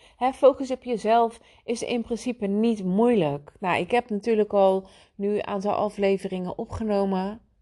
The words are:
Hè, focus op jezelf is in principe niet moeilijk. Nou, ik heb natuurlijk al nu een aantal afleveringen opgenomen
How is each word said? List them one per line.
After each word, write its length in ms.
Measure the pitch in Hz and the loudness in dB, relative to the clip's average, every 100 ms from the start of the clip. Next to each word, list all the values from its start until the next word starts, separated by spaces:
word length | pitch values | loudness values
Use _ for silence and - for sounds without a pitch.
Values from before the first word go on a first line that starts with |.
| - - | -20 -4
Hè, 160 | 254 | -2
focus 380 | 262 277 277 262 | 4 6 6 0
op 120 | 254 | -6
jezelf 560 | 247 220 208 233 226 226 _ _ | -4 -2 2 4 2 -2 _ _
is 200 | - 233 | -8 -6
in 180 | - 240 | -4 -4
principe 460 | 226 226 254 233 196 | -4 -6 -6 -6 -2
niet 360 | 208 233 214 | 0 0 0
moeilijk. 720 | 185 196 240 220 151 143 - - | -2 2 4 4 0 -2 -10 -8
Nou, 200 | 185 160 | -2 -2
ik 120 | 175 | 0
heb 180 | 240 240 | -2 -2
natuurlijk 440 | 202 233 214 208 | -4 0 0 2
al 340 | 202 190 190 190 - _ - | 4 4 2 -4 -16 _ -6
nu 200 | 202 208 | -4 -2
een 120 | - | -4
aantal 260 | 202 208 | -4 -2
afleveringen 840 | - 208 202 196 196 190 185 180 - | -2 -2 0 0 0 -2 -6 -6 -8
opgenomen 840 | 226 - 220 202 196 185 190 220 _ _ | -8 -6 -2 0 0 -2 -4 -8 _ _